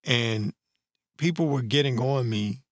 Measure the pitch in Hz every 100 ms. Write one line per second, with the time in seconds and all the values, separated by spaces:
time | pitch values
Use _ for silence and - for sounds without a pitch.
0 | - 123 117 110 104 - _ _ _ _
1 | _ _ 165 170 160 139 117 135 139 120
2 | 127 139 120 110 104 98 _